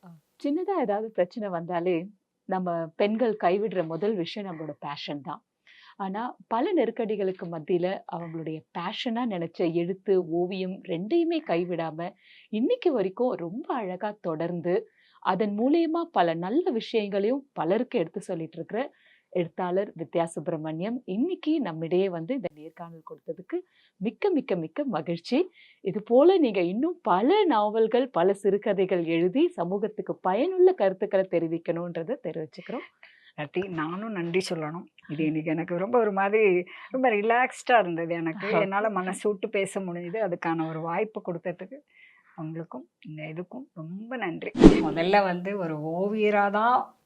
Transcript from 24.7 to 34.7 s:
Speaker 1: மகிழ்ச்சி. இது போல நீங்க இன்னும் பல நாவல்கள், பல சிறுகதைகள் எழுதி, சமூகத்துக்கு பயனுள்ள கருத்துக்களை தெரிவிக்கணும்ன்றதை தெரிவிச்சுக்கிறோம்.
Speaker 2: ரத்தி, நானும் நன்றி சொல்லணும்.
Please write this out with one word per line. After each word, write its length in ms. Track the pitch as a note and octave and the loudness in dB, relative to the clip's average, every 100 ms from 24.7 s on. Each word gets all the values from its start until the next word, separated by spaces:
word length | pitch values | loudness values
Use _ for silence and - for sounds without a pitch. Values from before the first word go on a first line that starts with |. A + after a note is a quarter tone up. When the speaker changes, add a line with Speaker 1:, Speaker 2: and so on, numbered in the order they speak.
| - | -4
Speaker 1:
மகிழ்ச்சி. 680 | C#4 E3 E3 E3+ - B3+ F#4 _ - _ | -2 -2 -2 -6 0 0 0 _ -20 _
இது 220 | G3 G3+ | -6 -6
போல 360 | G3+ A#3+ D#4+ F#4+ | 4 6 8 8
நீங்க 220 | C4+ G3 | 4 2
இன்னும் 380 | E3+ G3+ D#4+ E4+ | 0 0 -2 -2
பல 420 | - F3+ A#3+ G#4 | 2 4 6 4
நாவல்கள், 640 | G4 A3+ G#3 A3 A3 A#3+ C4 | 4 4 2 2 2 2 2
பல 240 | E3+ F3+ | 2 2
சிறுகதைகள் 720 | G3 G3+ G3 A3 F#3+ F#3 F#3 | 4 2 2 0 0 2 2
எழுதி, 440 | E3 E3 F3+ F#3+ E4+ | 2 2 2 2 0
சமூகத்துக்கு 680 | - F3 G3 G3+ - F#3 E3+ | 0 -4 -2 -4 -6 -8 -4
பயனுள்ள 560 | F#3 G3 D#4+ F#4 F4+ | -2 0 0 6 6
கருத்துக்களை 560 | F#4 D#4+ F#3+ G#3 G3 F#3 | 6 2 2 0 0 2
தெரிவிக்கணும்ன்றதை 840 | E3+ D#3+ E3 E3 E3 F3 E3+ E3 C#4 | 0 0 -4 -4 -4 -4 -6 -6 -6
தெரிவிச்சுக்கிறோம். 640 | F3 E3 D#3 - - A3+ - _ - _ - - | -6 -8 -10 -12 -12 -12 -12 _ -20 _ -20 -12
Speaker 2:
ரத்தி, 320 | D3 F3+ G3 | -6 -6 -6
நானும் 440 | E3 D#3 F3+ A3 | -4 -4 -6 -6
நன்றி 280 | G3+ E3+ F3 F#3 | -4 -2 -2 -2
சொல்லணும். 340 | E3+ D#3 | -6 -6